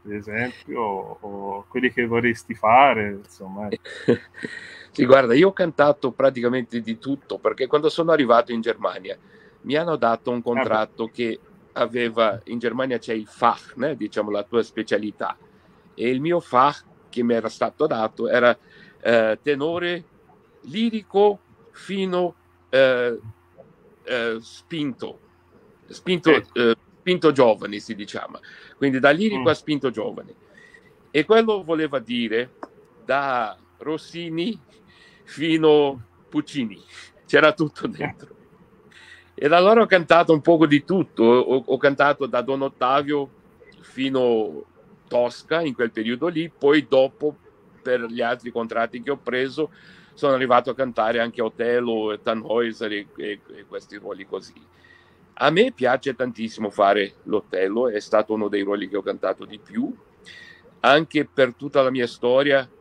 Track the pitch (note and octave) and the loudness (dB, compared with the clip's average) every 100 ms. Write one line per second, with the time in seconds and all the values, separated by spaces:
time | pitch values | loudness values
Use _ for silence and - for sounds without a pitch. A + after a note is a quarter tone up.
0 | G#2+ G#2 G#2 G#2+ B2 - - B2 A2 G2 | -10 -12 -6 -4 -4 -8 -10 -6 -4 -4
1 | G#2 - G#2 G2+ G2 G2 - B2+ B2 A2 | -10 -14 -14 -12 -10 -10 -8 -2 -2 -2
2 | A#2 A#2 A#2+ A2+ - A2+ G#2+ B2 C#3 A2+ | -2 0 0 -4 -10 -2 4 6 6 4
3 | G#2 G2 - - F#2+ G2 G#2 - - - | -2 -8 -16 -20 -16 -12 -10 -10 -12 -6
4 | - A#2 - - - - - - - - | -2 -2 -4 -16 -14 -14 -20 -20 -14 -2
5 | B2 C3+ B2 B2+ F#3+ F#3+ F3+ - D3 C#3+ | 6 6 8 4 4 2 -4 2 2 2
6 | C3 - C3+ B2+ A#2+ B2+ A#2+ A#2 A2 A2+ | -4 0 0 2 -2 -2 -4 -8 -8 -8
7 | C3 C#3 _ G2 A2 G#2+ B2+ D3 D3+ D#3 | -6 -8 _ -4 -4 -2 -2 0 0 0
8 | E3 D#3 B2 A#2 A#2+ A#2 A2+ A2 G2 F#2 | 0 2 4 4 4 -4 -4 -4 -4 -6
9 | F#2 F#2+ _ - _ _ - D3 E3+ D3+ | -12 -14 _ -20 _ _ -4 -2 -2 -2
10 | A#2 A2+ - B2 A#2 A#2+ A#2+ A2 G#2+ - | 0 -2 -4 -6 -4 -2 0 -2 -4 -8
11 | A2+ - A#2 A2+ _ _ _ - A#2+ A#2+ | -10 -6 -6 -6 _ _ _ -4 -4 -2
12 | A#2 A2+ A2 G2+ - A#2 A#2 A#2+ C3+ A#2+ | -4 0 0 0 -10 -6 -6 -4 -4 -6
13 | - A2+ G#2+ - A#2+ - - - C#3 B2+ | -6 -8 -8 0 0 0 -10 -8 -6 -6
14 | G#2+ - G#2 G#2 G#2 A#2 G#2+ - A2 G#2+ | -6 -6 -4 -4 -2 -4 -4 -8 -4 -4
15 | G#2+ - - - _ _ _ _ _ - | -4 -8 -10 -10 _ _ _ _ _ -6
16 | A#2 C3 D#3 F3 - B2+ C#3 D3+ _ _ | -4 -4 -2 -4 0 2 2 0 _ _
17 | _ - A#2+ A#2 A2 - A#2 _ D#3 B2 | _ -4 0 0 -2 -4 -6 _ -2 -2
18 | A2 - A2+ B2 A#2+ A2+ _ - - _ | -4 -4 -2 2 2 2 _ -20 -20 _
19 | A2 A#2 A2 G#2+ D3 C#3 D3+ F3 F3 F3 | 2 2 2 -2 -4 -2 -2 -4 -4 -6
20 | E3+ _ _ _ _ _ - F3+ A#3 A3 | -10 _ _ _ _ _ -12 -4 -4 -4
21 | - G3 G#3 G3+ _ _ _ - - G3 | -4 2 2 2 _ _ _ -20 -8 -4
22 | F#3+ F3+ F3 - _ _ _ C3 C3 B2 | -2 0 -2 -6 _ _ _ 4 4 4
23 | B2 A#2 A2+ - _ _ - _ _ _ | -2 -4 -12 -20 _ _ -20 _ _ _
24 | - B2 A#2 A2+ A2+ - _ E3 D3 A#2+ | -8 -4 -4 -6 -12 -20 _ -8 -8 -8
25 | - - _ _ _ _ _ _ _ - | -14 -16 _ _ _ _ _ _ _ -12
26 | F3+ F3+ E3 C3+ - A#2+ A#2+ A2+ _ _ | -4 0 4 4 2 0 0 0 _ _
27 | - F3+ D#3+ C3+ A#2+ G#2 G#2 G2+ - G#2 | -4 2 2 4 4 4 -4 -10 -10 -12
28 | G#2 G#2+ - - - - - _ C#3 C3 | -10 -12 -14 -18 -20 -20 -20 _ -2 2
29 | C#3 D#3 A3 G3 C#3+ D3 - D3 C3 A2 | 2 4 0 0 0 0 -4 -4 -2 -4
30 | G2+ - - - _ _ - - _ _ | -8 -10 -18 -20 _ _ -20 -20 _ _
31 | _ D3 D#3 A3 A3+ G#3 D#3+ D#3+ D#3 C3+ | _ -2 4 4 4 -2 -2 -2 -2 -4
32 | A2+ A#2+ A#2 A2 B2+ _ - _ _ _ | -4 -4 -2 -2 -4 _ -20 _ _ _
33 | - C3+ C#3 B2 A2 F#2+ _ _ C#3+ D#3 | -4 -2 0 -4 -4 -10 _ _ -10 -10
34 | - E3+ E3+ D#3+ F3+ G3 _ _ _ _ | -10 -14 -8 -6 -6 -8 _ _ _ _
35 | - _ - - D#3+ D#3+ D#3 D3+ C#3+ C3+ | -20 _ -20 -8 -2 2 4 6 4 -2
36 | - _ _ D3+ D3 D3 A2+ F#2 - - | -16 _ _ -8 -6 -8 -8 -10 -20 -20
37 | - _ _ C#3+ D#3 - D3+ - C3+ G2 | -20 _ _ 4 4 2 -6 -4 -10 -8
38 | - - - - _ _ _ _ _ - | -10 -12 -20 -20 _ _ _ _ _ -20
39 | - - _ - D3 E3+ F#3 A3+ G#3+ F#3 | -20 -20 _ -4 2 4 6 6 6 2
40 | D#3 E3 E3 D#3+ D#3+ E3+ D#3+ C#3+ - F#3 | 6 4 6 4 4 4 6 4 2 -2
41 | D3+ - A2+ B2 - C3 - C3 C#3+ C#3 | -2 2 4 4 4 -2 0 2 2 2
42 | C#3+ C#3+ C3 B2 A#2+ C3+ C3+ _ B2+ C#3+ | 0 0 -2 -4 -4 -4 -4 _ 0 0
43 | C#3+ D3 C3+ _ _ _ - _ - B2 | 0 -4 -6 _ _ _ -20 _ -18 -6
44 | C3+ C3 B2 A2+ G#2 D2+ - _ _ _ | -2 0 2 2 -2 -8 -18 _ _ _
45 | _ A#2+ A#2+ - - D#3+ E3 A#2+ A#2 - | _ -2 -2 -6 -6 -4 -4 -4 -4 -2
46 | A2+ B2 E3 D#3+ E3 _ C#3+ D3+ A#2 C3 | -6 -4 -4 -4 -8 _ 2 2 4 2
47 | C3+ _ D3+ D3 _ _ _ _ B2+ B2 | 2 _ -8 -8 _ _ _ _ -4 -4
48 | A#2 A#2 A#2+ B2 A#2+ A#2+ A2+ A2+ A#2 B2 | -4 -4 -4 -4 -6 -8 -4 -4 -4 -6
49 | B2 C3+ - B2 C3+ B2+ D3+ - - - | -8 -6 -4 -4 -4 -4 -8 -8 -20 -20
50 | _ - C#3+ C3 B2+ B2 B2+ A#2+ C3 A#2 | _ -4 0 0 4 2 2 -4 -4 -2
51 | A2 A#2 A#2 A#2 A2 - A#2 A#2+ A#2+ A2+ | 0 0 -2 -4 -6 -2 -2 0 0 -2
52 | G#2+ G#2+ A#2+ A2+ A2 A2+ A#2 A2 A2 G#2 | -2 -4 -4 -6 -2 -2 -2 -4 -6 -8
53 | F#2+ - E2+ G2+ _ - G2 G2 - G#2 | -10 -12 -10 -10 _ -20 -16 -16 -16 -18
54 | G2 F#2+ F#2+ F#2+ F#2 - _ _ _ _ | -14 -14 -10 -12 -12 -20 _ _ _ _
55 | _ _ _ - C3+ E3 B3+ - B2 B2+ | _ _ _ -2 0 4 2 2 0 0
56 | C#3 B2 B2+ A#2 A2 - G#2 - G2 G#2 | -2 -4 -6 -6 -10 -6 -6 2 4 4
57 | G2+ _ - G2+ - F#2 F#2+ A2 B2+ G#2 | 0 _ -4 -4 -4 -4 -2 0 -2 -2
58 | - G#2+ G#2+ A2 G#2 G2+ G2 G2+ F#2 G2 | 0 0 0 -4 -2 -2 -2 -4 -4 -6
59 | G2+ G2 F#2+ G2 G2+ G#2+ _ G#3+ C#4 - | -6 -6 -6 -6 -12 -20 _ -6 -6 -8
60 | _ _ - - - - _ _ A#2 D3 | _ _ -20 -20 -20 -20 _ _ 4 4
61 | D#3+ D3+ C#3 - B2+ A#2+ C#3+ C#3+ C3 C3 | 2 -4 -2 0 0 0 -2 0 0 0
62 | A#2+ - A#2+ C3 C#3+ C#3 B2 _ | -4 -2 0 2 2 0 -2 _